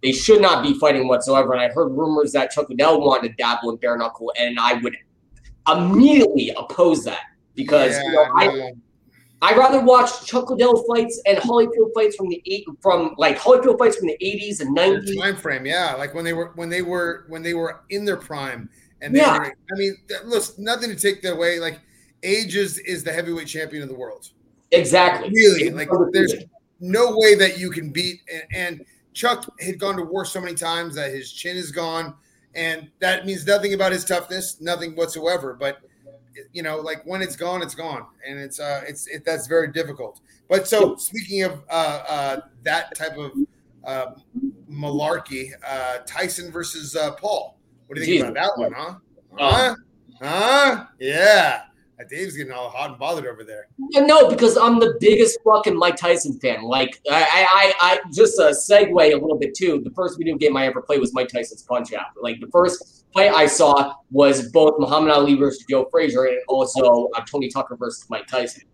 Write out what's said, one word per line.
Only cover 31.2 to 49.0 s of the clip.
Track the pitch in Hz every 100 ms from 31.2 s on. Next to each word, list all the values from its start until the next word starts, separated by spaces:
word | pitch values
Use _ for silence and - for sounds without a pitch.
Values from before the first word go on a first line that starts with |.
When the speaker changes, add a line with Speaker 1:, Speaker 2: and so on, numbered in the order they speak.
| 131
Speaker 2:
chin | - 175 180
is | 160
gone, | 147 165 165 160 - _ _ _ 170
and | 165 160 151 _
that | 185 185 185
means | 185 151
nothing | 202 202 196
about | 190
his | 180
toughness, | 180 180 175 180 196 -
nothing | 160 175 170 160
whatsoever. | 165 160 160 180 135
But, | 123 139 139 _ _ - - _ - 139
you | 170
know, | 160 156
like, | 160 156 156
when | 185
it's | 185 -
gone, | 175 180
it's | 156 143
gone, | 160 131 110 _ 135
and | 139
it's, | 139 139
uh, | 147 139 139
it's, | 147 -
it, | 151
that's | 160 160 120
very | 165 156
difficult. | 156 160 139 113 - _ _ _
But | 190 190
so, | 214 196 -
speaking | - 220 180 196
of, | 185 147 -
uh, | 165 160 147 147
uh, | 147 139 139 - _
that | 156 165 165 -
type | 156 151
of, | 143 185 294 _ _ _
uh, | - 131 127 98 _ - 277 - _
malarkey, | 147 147 143 151 170 - 135 131 139 131
uh, | 135 127 123 -
Tyson | 160 185 180 175
versus, | 165 165 165 147 156
uh, | 151
Paul. | 143 202 196 - _ _ _ _
What | 143
do |
you | 160
think | 175
Speaker 1:
Jesus. | -
Speaker 2:
about | 139 190 123
that |
one, | -
huh? | 123 160 185